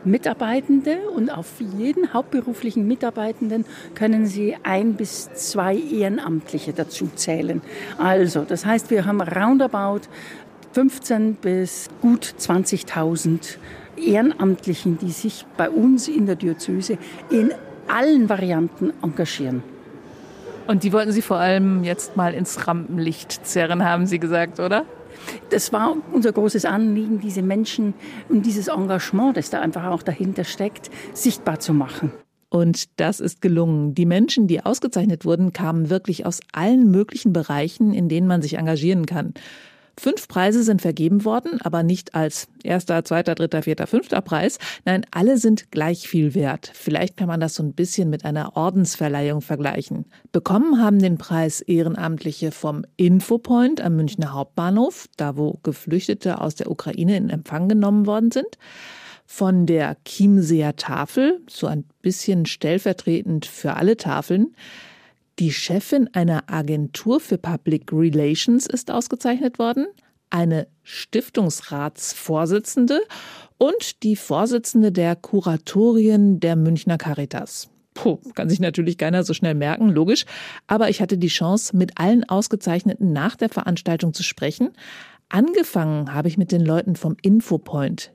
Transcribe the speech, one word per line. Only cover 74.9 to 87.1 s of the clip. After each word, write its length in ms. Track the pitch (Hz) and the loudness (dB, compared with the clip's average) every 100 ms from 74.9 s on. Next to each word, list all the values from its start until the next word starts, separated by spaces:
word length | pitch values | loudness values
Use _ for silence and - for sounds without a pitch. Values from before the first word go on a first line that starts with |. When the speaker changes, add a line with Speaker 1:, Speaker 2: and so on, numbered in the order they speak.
Speaker 2:
der 240 | 185 170 170 | 4 0 -2
Kuratorien 1200 | - 202 180 160 - 190 226 226 214 214 202 185 | -2 -2 0 -2 -2 2 4 6 6 6 6 4
der 160 | 165 165 | 2 2
Münchner 420 | 160 160 - 165 | 2 2 0 -2
Caritas. 720 | - 147 143 135 - - - _ _ - | -2 -4 -4 -6 -10 -12 -16 _ _ -2
Puh, 240 | - 156 - - | 0 0 -6 -6
kann 140 | 160 | -2
sich 100 | 165 | 0
natürlich 400 | 175 160 170 175 | 0 0 -2 0
keiner 240 | 156 180 | 0 0
so 100 | 180 | 0
schnell 220 | 165 175 151 | 0 0 0
merken, 340 | 143 165 220 | -2 2 4
logisch. 360 | 156 165 262 - - - - - | 4 4 2 0 -12 -16 -18 -2
Aber 220 | 214 214 | 2 2
ich 120 | 196 | 2
hatte 160 | 185 190 | 0 0
die 120 | 175 | 0
Chance, 460 | - 170 202 - 185 | 0 2 0 2 0
mit 220 | 180 - | 0 0
allen 320 | 175 240 - | 4 4 4
Ausgezeichneten 800 | 190 - 214 - 175 196 - 196 | -2 0 -2 0 0 0 0 0
nach 240 | 151 160 - | 0 -2 -2
der 140 | 226 | -4
Veranstaltung 640 | - - 170 - 165 170 | -2 -2 -2 -2 -2 -2
zu 80 | 156 | -4
sprechen. 480 | 180 - 143 156 254 - - - - - _ | -8 -4 -6 -2 -4 -4 -20 -20 -20 -20 _
Angefangen 840 | 185 285 370 339 180 160 151 139 | 2 2 2 0 0 0 -2 -2
habe 140 | 139 160 | -2 -2
ich 100 | 165 | 0
mit 140 | 180 | 0
den 120 | 175 | 2
Leuten 320 | 160 160 175 165 | 2 2 0 -2
vom 220 | 160 | -2